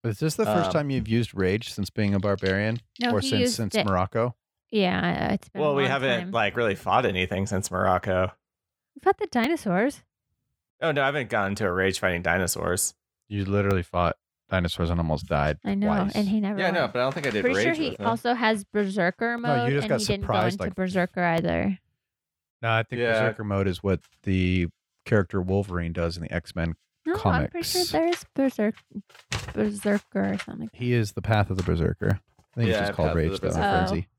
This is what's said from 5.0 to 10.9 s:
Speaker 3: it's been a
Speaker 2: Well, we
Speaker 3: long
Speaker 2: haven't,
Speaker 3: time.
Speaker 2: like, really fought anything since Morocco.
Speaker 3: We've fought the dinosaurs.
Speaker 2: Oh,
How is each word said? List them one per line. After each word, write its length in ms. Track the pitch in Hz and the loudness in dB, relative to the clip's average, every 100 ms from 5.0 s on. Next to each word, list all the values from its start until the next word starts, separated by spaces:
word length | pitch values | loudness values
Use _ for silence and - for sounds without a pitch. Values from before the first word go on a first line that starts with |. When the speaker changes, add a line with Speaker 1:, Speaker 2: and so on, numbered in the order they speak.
| 175 - - | -2 -2 -2
Speaker 3:
it's 160 | 196 - | -4 -6
been 140 | - | -2
a 20 | |
Speaker 2:
Well, 100 | 147 139 | 0 2
we 60 | |
Speaker 3:
long 60 | 131 | 2
Speaker 2:
haven't, 280 | 135 131 117 | 0 0 0
Speaker 3:
time. 100 | 92 | 0
Speaker 2:
like, 240 | 113 101 104 | 0 0 2
really 180 | 113 | 0
fought 320 | 92 - 107 117 | 0 2 2 4
anything 400 | 92 90 95 98 | 0 0 -2 0
since 240 | 95 - | -2 -2
Morocco. 640 | 92 95 92 - 92 95 - _ _ _ _ _ | 0 2 2 2 0 0 -4 _ _ _ _ _
Speaker 3:
We've 80 | - | -2
fought 160 | 370 403 | 0 0
the 100 | - | -2
dinosaurs. 760 | 240 233 339 208 180 254 - _ _ _ _ _ _ _ _ | 0 0 0 0 0 0 -4 _ _ _ _ _ _ _ _
Speaker 2:
Oh, 80 | 160 | -2